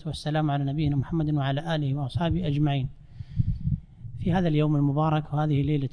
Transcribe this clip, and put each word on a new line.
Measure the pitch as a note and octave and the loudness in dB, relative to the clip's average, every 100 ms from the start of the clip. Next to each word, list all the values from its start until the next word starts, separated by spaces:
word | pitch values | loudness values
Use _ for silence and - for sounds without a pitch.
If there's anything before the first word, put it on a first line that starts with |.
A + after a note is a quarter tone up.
| D#3+ | -6
والسلام | C#3+ - D#3 D#3 | -6 -2 0 0
على | C#3+ | 0
نبينا | C#3 C#3+ D3+ C#3+ | -2 0 0 0
محمد | B2 E3+ D3+ | 0 -2 0
وعلى | D3+ C3+ C#3 E3 D#3+ | 0 0 -2 -2 -2
آله | C#3+ C#3 | 0 -2
وأصحابه | C3+ - E3+ E3 F3 | -2 -2 0 0 0
أجمعين. | C#3+ D3 C#3+ C3 - - - - - - - - - - - - - | 0 2 0 -2 -8 -18 -16 -10 -2 0 0 -2 -2 -6 -16 -14 -4
في | - | 0
هذا | F3 F3 | 2 4
اليوم | D3+ D3+ D3+ | 4 4 4
المبارك | C#3+ C#3 D#3 D#3 D3+ | 4 2 2 0 -2
وهذه | D3 D3+ C#3 | -2 2 2
الليلة | C#3+ D3+ C3 | 2 0 0